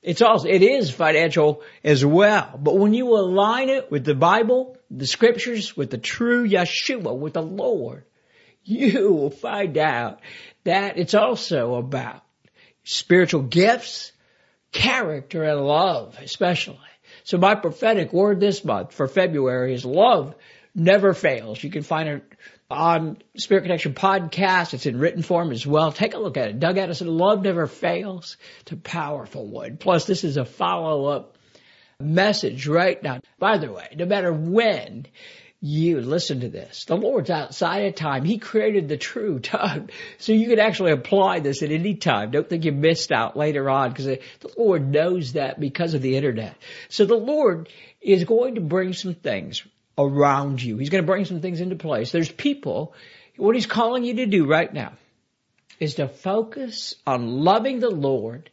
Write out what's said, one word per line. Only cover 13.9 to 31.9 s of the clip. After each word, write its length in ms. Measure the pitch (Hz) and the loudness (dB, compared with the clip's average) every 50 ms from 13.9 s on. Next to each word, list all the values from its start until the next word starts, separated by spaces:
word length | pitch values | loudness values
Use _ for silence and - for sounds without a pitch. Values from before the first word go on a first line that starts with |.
| - - - - _ _ _ _ _ _ _ _ _ _ _ _ | -14 -14 -14 -16 _ _ _ _ _ _ _ _ _ _ _ _
character, 720 | - - - 247 254 262 226 165 156 139 - _ - 165 156 | -4 -2 0 0 0 0 -2 -4 -6 -8 -10 _ -6 -2 0
and 160 | 156 151 143 | 0 0 0
love, 560 | 139 139 147 156 185 190 165 123 107 90 - - | 2 2 4 4 4 2 0 -2 -6 -10 -18 -20
especially. 560 | 139 135 - - 185 180 175 - - - - - - - _ _ _ _ - - _ | -14 -14 -4 -2 0 0 0 0 -4 -8 -10 -20 -20 -20 _ _ _ _ -20 -20 _
So 120 | - - | -2 0
my 180 | 175 185 196 214 | 4 4 4 4
prophetic 560 | 208 208 170 - - - 220 226 202 165 - | 2 0 -6 -4 0 0 2 2 2 0 0
word 300 | - 175 196 208 202 180 | 0 2 2 2 2 2
this 240 | 202 202 196 202 - | 2 0 0 -2 -2
month 280 | 156 110 98 90 - | -4 -2 -2 -4 -8
for 140 | - - 147 | -4 -4 -4
February 680 | 131 - 190 185 175 160 147 131 127 127 127 127 127 131 | -2 2 0 0 2 0 0 0 0 0 0 -2 -2 -2
is 100 | 123 127 | -4 -6
love 500 | 123 135 175 208 254 233 170 139 139 156 _ _ - - _ _ _ _ | -2 2 4 6 6 6 4 2 -4 -12 _ _ -20 -20 _ _ _ _
never 380 | 196 160 180 190 208 190 196 | 2 4 6 6 6 6 4
fails. 500 | 185 - - 156 131 117 107 113 107 - | 2 4 0 0 0 0 -6 -10 -12 -10
You 80 | - 143 | -10 -8
can 120 | 175 156 | -8 -8
find 260 | 147 - 165 156 160 151 | -4 -2 -2 -2 -2 -4
it 160 | 147 143 - _ - _ - - _ _ _ _ | -6 -8 -10 _ -20 _ -20 -20 _ _ _ _
on 480 | 123 147 160 170 170 160 160 156 - - - _ _ | -4 0 2 4 4 2 0 -4 -8 -10 -18 _ _
Spirit 260 | - - - 208 190 | -12 0 2 2 2
Connection 320 | - 175 180 156 - 147 131 | 2 0 -2 -2 -2 -6 -4
podcast. 800 | - - 190 196 190 175 160 - 170 196 190 185 180 170 - - | 0 0 2 2 2 -2 -4 -4 -2 0 2 2 2 0 -2 -6
It's 120 | 127 - | -6 -4
in 120 | 147 117 120 | -4 -2 0
written 240 | 143 170 - 175 | 0 0 0 -2
form 280 | 156 - 180 170 170 165 | -2 0 0 0 0 -2
as 160 | 123 113 - | -4 -6 -2
well. 240 | 139 147 151 160 156 | 2 2 2 2 2
Take 240 | 143 - 202 233 - | 0 -2 -4 -4 -2
a 40 | - | -6
look 180 | 220 180 120 | -6 -6 -4
at 120 | 139 123 107 | -4 -4 -4
it. 120 | 104 123 | -2 0
Doug 180 | 151 170 180 196 | 0 0 0 0
Addison, 300 | 190 170 175 - 185 165 | -2 -4 -6 -6 -4 -4
Love 340 | 165 165 175 202 208 196 | 0 2 4 4 4 2
Never 240 | 185 190 180 170 160 | 2 -2 0 0 -2
Fails. 680 | 139 - - - 170 175 175 196 208 190 175 160 - - _ - - - - | -4 -4 -4 -4 -2 -2 -2 -6 -8 -12 -12 -14 -16 -20 _ -20 -20 -20 -20
It's 120 | _ - | _ -16
a 40 | 165 | -16
powerful 680 | 165 - - - 170 156 143 151 139 110 107 - 139 117 | -14 -12 -10 -8 -8 -6 -6 -8 -8 -10 -12 -14 -14 -12
one. 300 | 104 107 117 107 117 131 | -12 -12 -12 -12 -12 -14
Plus, 300 | 156 - 190 180 165 - | -6 0 2 2 2 2
this 180 | - 196 - - | 0 -4 -2 -2
is 120 | 165 139 | -4 -2
a 80 | 143 123 | -2 -4
follow-up 920 | - - - 180 175 185 175 165 160 156 143 139 143 143 131 - - _ _ _ _ _ _ _ _ _ _ _ _ | -4 -6 -4 -2 -2 -2 -2 -2 -2 -2 0 0 -2 -2 -4 -6 -12 _ _ _ _ _ _ _ _ _ _ _ _